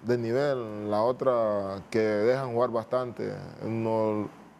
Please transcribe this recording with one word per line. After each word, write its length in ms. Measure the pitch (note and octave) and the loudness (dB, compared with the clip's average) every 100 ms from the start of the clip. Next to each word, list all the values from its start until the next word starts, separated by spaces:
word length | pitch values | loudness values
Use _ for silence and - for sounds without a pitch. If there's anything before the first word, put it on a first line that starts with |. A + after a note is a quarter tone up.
de 140 | G#2+ A#2+ | 0 0
nivel, 720 | A2+ B2+ C#3+ C3 A2+ G#2 G#2 | 2 0 2 -2 -4 -6 -2
la 120 | G#2 | 2
otra 800 | A#2 B2+ C3 A#2+ A2 G#2 G2 G2 - | 2 2 2 2 2 0 -2 -6 -2
que 80 | A2+ | 0
dejan 520 | A2 G#2 A2 C3 C3 | 2 4 2 2 0
jugar 160 | A#2 B2 | 0 0
bastante. 600 | A#2 A2+ B2+ B2 A2 G#2+ G2+ F#2 - | 0 -2 -2 -2 -6 -8 -8 -12 -10
No, 640 | A2 A2+ A2+ A2 A2 G#2+ G2+ - - | -4 -2 0 2 2 0 -4 -10 -20